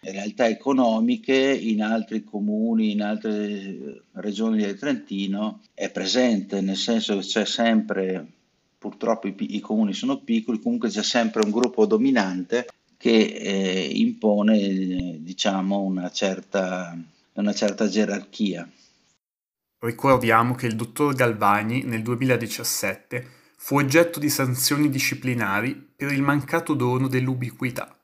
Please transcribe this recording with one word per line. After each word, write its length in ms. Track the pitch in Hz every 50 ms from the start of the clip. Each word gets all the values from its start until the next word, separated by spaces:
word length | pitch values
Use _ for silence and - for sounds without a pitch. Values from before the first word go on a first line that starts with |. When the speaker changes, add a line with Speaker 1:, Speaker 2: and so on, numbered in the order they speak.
Speaker 1:
realtà 460 | - 95 95 98 98 107 101 - 127 117
economiche, 840 | 107 - - 131 139 131 127 117 110 113 113 120 123 110 - - 135
in 500 | 135 135 135 139 104 85 113 110 104 107
altri 400 | 107 113 113 107 - 110 110 107
comuni, 680 | - - 104 101 104 107 107 110 117 117 113 110 107
in 100 | 104 104
altre 1000 | 104 104 110 107 - 113 104 104 104 104 104 101 98 98 92 78 65 71 64 - _ _ _
regioni 480 | 95 90 107 101 101 113 113 110 107
del 160 | 104 98 98 98
Trentino, 840 | 135 147 139 113 - - 101 98 98 98 98 101 107 110 - - _ _ _
è 160 | - 98 95
presente, 720 | - 92 95 95 95 127 127 123 113 101 92 98 101 98
nel 160 | 95 95 95 92
senso 400 | - - 117 113 107 - 104 98
che 80 | 92
c'è 200 | - - 113 104
sempre, 800 | - - - 117 117 113 110 101 - 101 95 95 92 92 90 76 - _ _ _ _ _ _ _ _ _ _
purtroppo 500 | - 104 - - - 117 113 107 - 101
i 60 | 95
pi-, 220 | - 110 - 101
i 40 | 104
comuni 340 | 98 - 110 107 110 101 95
sono 260 | - - 127 139 135
piccoli, 380 | - - 117 113 110 - 117 107
comunque 300 | - 120 120 120 117 113
c'è 140 | 95 107 101
sempre 400 | - - 123 117 110 110 113 104
un 80 | 101
gruppo 340 | 107 117 120 117 - - 107
dominante 840 | 101 110 110 123 139 135 117 98 95 90 90 90 - - 120 123 - - _ _ _ _ _
che, 140 | - 120
eh, 760 | 113 110 104 - - - - - 101 98 95 92 92 95 87 69 -
impone, 680 | - 113 120 117 - - 107 104 101 104 107 110 107
eh, 580 | 98 98 95 95 95 92 90 92 90 90 82 78
diciamo, 640 | 78 85 95 - - 107 98 95 95 95 98 101
una 280 | 98 95 95 90 87 90
certa, 840 | - - 104 98 95 90 - _ - 101 95 92 92 92 90 85 85 85 82 80 _ _ _ _ _
una 200 | - 101 104 101
certa 340 | - - 104 98 - 110 104
gerarchia. 840 | 92 107 107 101 101 98 92 - - - 107 98 90 85 85 - _ _ _ _ _ _ _ _ _ _ _ _ _ _ _ _ _ _ _ _ _ _
Speaker 2:
Ricordiamo 720 | - 117 117 - - 139 135 127 123 113 113 113 117 123 127
che 120 | 123 - 120
il 80 | 110
dottor 380 | 110 117 110 - - 147 147 135
Galvani 680 | 127 127 120 113 104 107 101 101 104 107 110 120 135 -
nel 180 | 127 117 110
duemiladiciassette 1400 | 110 120 123 117 131 131 127 113 117 101 - - 117 - - - - 98 95 - _ _ - 123 123 - - - _ _ _
fu 220 | _ - - 147 139
oggetto 420 | 139 135 135 165 170 165 - 151
di 100 | 143 147
sanzioni 600 | 139 - 139 127 123 123 - - 147 143 151 147
disciplinari 840 | 131 135 - - - 127 - 127 123 120 110 98 98 101 110 131 - - - _ _
per 160 | _ 139 139
il 100 | 143 139
mancato 520 | 139 143 143 147 139 - - 170 165 - 151
dono 340 | 131 123 123 123 127 135 131
dell'ubiquità. 840 | 131 127 127 127 131 123 123 120 - - 131 127 123 - 101 - - _